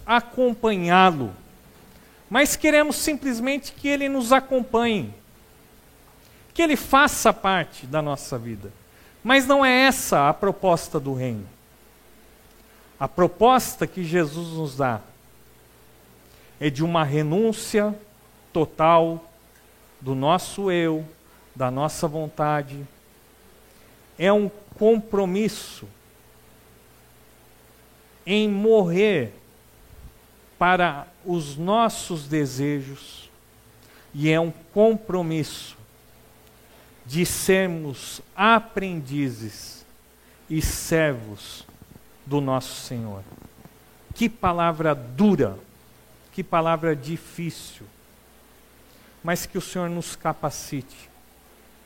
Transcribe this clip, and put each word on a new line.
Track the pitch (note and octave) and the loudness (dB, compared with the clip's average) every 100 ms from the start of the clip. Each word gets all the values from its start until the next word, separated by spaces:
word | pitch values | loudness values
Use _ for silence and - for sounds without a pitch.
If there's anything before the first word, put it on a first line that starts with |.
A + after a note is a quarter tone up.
| - | 0
acompanhá-lo, | A#3 A#3 - B3 A3 A3 G3+ E3+ F3+ F#3+ D#3 A#2 F2+ - - - - - - - - - | 0 0 0 0 2 0 0 4 6 6 4 -4 -8 -20 -20 -20 -20 -20 -20 -20 -20 -2
mas | A3+ C#4+ - | 2 2 2
queremos | D#4 D4 D4+ - | 4 4 4 0
simplesmente | - D4 C#4 A3+ B3+ C#4 - | -2 -2 -2 -2 -2 -4 -6
que | - C#4+ | -8 -2
Ele | C#4+ C#4 | 0 0
nos | C4+ A3+ | -2 4
acompanhe, | C4 C4 C4 A#3 A3+ A#3 G#3 A2 - - - - - - - - - - - - - - | 4 4 -2 0 0 2 0 -4 -10 -20 -20 -20 -20 -20 -20 -20 -20 -20 -20 -20 -20 -14
que | - | 0
Ele | E4 C#4+ | 2 2
faça | - C4+ C#4+ - A3+ | 2 4 4 2 0
parte | - G3 F#3+ D#3 - B2+ | 2 0 -2 -2 -10 -6
da | D3+ | -4
nossa | D3+ C#3 - B2+ | -2 -6 -6 -10
vida. | A#2 G#2+ G2 - _ - - - | -8 -12 -14 -20 _ -20 -20 -10
Mas | G#3+ C4+ C4 | 2 2 4
não | C#4 | 4
é | C4 B3+ | 6 6
essa | C4+ - - E3 C#3+ | 4 2 0 4 4
a | |
proposta | D#3+ G3+ - F#3+ E3+ - D#3+ | 2 0 0 2 0 0 -6
do | C#3 | -4
reino. | C3 B2+ A2 G2 - _ _ - _ - - - - - - - - - - | -4 -4 -6 -10 -18 _ _ -20 _ -20 -20 -20 -20 -20 -20 -20 -20 -20 -8
A | C3+ | -6
proposta | - F3 - A3+ B3+ - - E3+ | 2 0 4 6 6 2 -4 -6
que | F#3 | -4
Jesus | E3+ F3 D3+ D#3+ E3+ | -2 0 0 -2 -8
nos | D#3+ D#3 C3 | -6 -6 -2
dá | C3 A2 - - - - - - - _ - - - - - - - - | -2 -2 -8 -20 -20 -20 -20 -20 -20 _ -20 -20 -20 -20 -20 -20 -20 -4
é | D3 | -4
de | C3+ | -2
uma | E3 E3+ | 0 0
renúncia | D3 D3 D3+ F3 A3+ G#3+ - G#3+ G#3 G#3 - _ _ _ - | 0 0 0 2 0 -2 -2 0 0 -4 -12 _ _ _ -6
total | E3+ D3+ - D#3+ E3+ E3 E3 - _ _ _ _ _ - - | -2 -2 2 6 6 4 -2 -12 _ _ _ _ _ -20 -14
do | C3 C3+ | -6 -2
nosso | C#3+ F3 - - G3 | 2 0 -2 -6 -2
eu, | F3 E3 D#3+ D#3 - _ - - C3 | 0 0 -2 -6 -18 _ -20 -18 -4
da | B2+ | -4
nossa | B2+ D3+ - E3 | -2 -4 -2 -4
vontade. | D#3 D#3 - D3+ D3 C3+ C#3+ C#3+ - _ _ _ _ - - - - - - - - | -4 -8 -4 -2 -2 -4 -12 -16 -20 _ _ _ _ -20 -20 -20 -20 -20 -20 -20 -2
É | F3+ | 2
um | G#3 G3+ - - - | 2 2 -6 -18 0
compromisso | G#3+ A3+ G#3+ G3+ F#3+ F#3 A3 - - - G2 - _ _ _ _ _ _ _ - _ _ _ _ - _ _ - _ _ _ _ _ _ - | 4 4 2 -2 0 0 -2 -4 -14 -18 -20 -20 _ _ _ _ _ _ _ -20 _ _ _ _ -20 _ _ -20 _ _ _ _ _ _ -2
em | G#3 G#3+ | 0 2
morrer | G3 A3 A3 F3+ F3 G#3+ F3+ A2+ - - _ _ - - - - - _ _ _ - | 2 4 4 4 2 2 2 -2 -8 -20 _ _ -20 -20 -20 -20 -20 _ _ _ -2
para | F3 F3+ F3 C#3+ - - F#3+ | 2 4 2 -2 -12 -16 -6
os | F3 D3 C#3 | -4 -6 -8
nossos | F3 A3 A3+ - - E3+ C#3 | -2 2 2 -2 -8 -10 -4
desejos | D3+ C#3 B2+ C#3+ D3 C3+ C#3 - - - - _ - _ - - - - | -2 -2 -2 -4 -4 -8 -16 -18 -20 -20 -20 _ -20 _ -20 -20 -20 -16
e | C#3+ D#3 | -4 0
é | D#3+ | 2
um | E3 - - | 0 -6 -6
compromisso | G3+ A3 G#3+ - F3+ E3 D#3+ C#3+ - - - - _ _ - - - - - - - - - B2 | 4 4 4 -2 -4 -2 -2 -4 -8 -16 -20 -20 _ _ -20 -20 -20 -20 -20 -20 -20 -20 -20 -8
de | D3+ F3 | -2 -2
sermos | - - F#3+ F#3+ E3 D3+ B2 - - - - | -2 2 2 2 -4 -8 -10 -14 -16 -14 0
aprendizes | G#3 A3+ A3+ - F#3+ E3+ C3 D3 C#3 A2 A2 - - - - - _ _ _ - - | 4 4 2 -8 -6 -8 -6 -4 -4 -4 -12 -14 -18 -20 -20 -20 _ _ _ -20 -6
e | D#3+ | -4
servos | - - - D#3+ D#3 B2+ G#2+ G2+ - - - - - - - - C3+ | -2 -4 -2 0 2 -2 -8 -16 -16 -18 -20 -20 -20 -20 -20 -20 -4
do | C#3+ | -2
nosso | C3+ C3 B2+ - | 0 -2 -4 -12
Senhor. | - B2 A2+ G2 G2 - - - - - - - - | -10 -10 -10 -12 -16 -20 -20 -20 -20 -20 -20 -20 -16
Que | - A3+ | -4 -4
palavra | - F#3 E3+ E3+ D#3+ D#3+ C#3+ | 0 -2 2 0 2 0 0
dura, | A#2+ B2+ G#3 F3 A2+ F#2+ - - _ - _ - - | -4 2 4 4 2 -2 -18 -20 _ -20 _ -20 -18
que | - | -10
palavra | F3+ E3+ E3 E3 D#3+ D3+ | -2 0 2 0 0 -2
difícil, | C3+ E3 - - E3 - - - G#2 _ _ _ _ - - - - - - - - - E3 | -4 -10 -10 -10 -8 -8 -16 -20 -20 _ _ _ _ -20 -20 -20 -20 -20 -20 -20 -20 -12 -4
mas | F3 - | -4 -4
que | F#3+ | -8
o | |
Senhor | - F#3 F3 | -8 -6 -6
nos | E3+ E3 - | -6 -8 -6
capacite | E3 D3+ D3+ - - C#3+ B2+ - - - - _ _ - - - | -6 -4 -6 -8 -10 -10 -10 -18 -20 -20 -20 _ _ -20 -20 -20